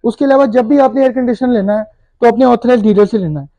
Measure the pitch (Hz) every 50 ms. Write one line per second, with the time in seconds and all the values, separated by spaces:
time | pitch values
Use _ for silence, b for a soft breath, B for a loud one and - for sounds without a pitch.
0 | - 240 220 - 294 269 269 269 277 254 208 254 247 220 285 285 269 262 226 269
1 | 269 262 226 262 254 240 240 - 254 247 247 220 190 196 208 214 214 214 _ _
2 | _ _ _ _ - 233 220 220 262 254 240 233 - 240 247 233 202 220 208 196
3 | 208 196 - 214 185 160 151 147 139 147 _